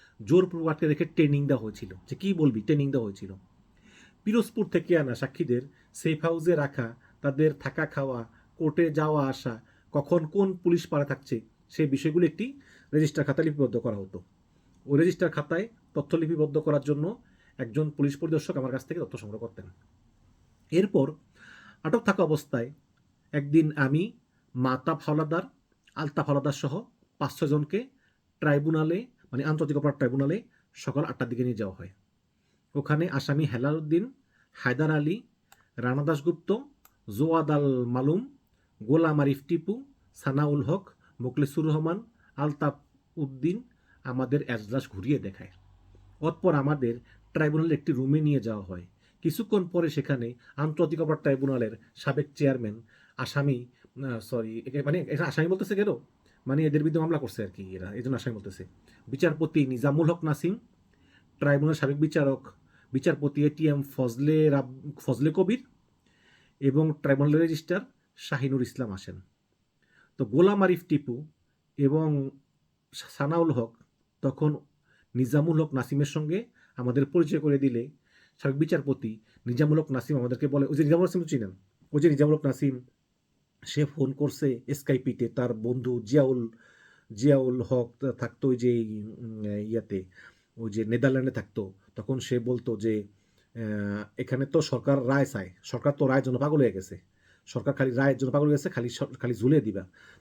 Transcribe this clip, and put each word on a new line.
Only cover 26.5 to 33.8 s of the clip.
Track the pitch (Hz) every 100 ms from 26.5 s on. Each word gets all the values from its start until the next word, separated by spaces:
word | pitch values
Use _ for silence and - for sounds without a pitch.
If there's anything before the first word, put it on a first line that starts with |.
সহ | 143 139 160 247 _ _ -
পাঁচ | 135 -
ছজনকে | 147 147 143 202 262 _ _ _ _ _
ট্রাইব্যুনালে, | 151 143 151 160 156 180 254 _ _
মানে | 127
আন্তর্জাতিক | 151 156 147 143
অপরাধ | 147
ট্রাইব্যুনালে | 139 127 131 139 196 - _ _
সকাল | - - 131
আটটার | - 127 120
দিকে | 120
নিয়ে | 123
যাওয়া | 107 101 -
হয়। | - - _ _ _ _ _ _ _
ওখানে | 143 139 151 175
আসামি | 135 - 143
হেলাল | 151 117 135
উদ্দিন, | 156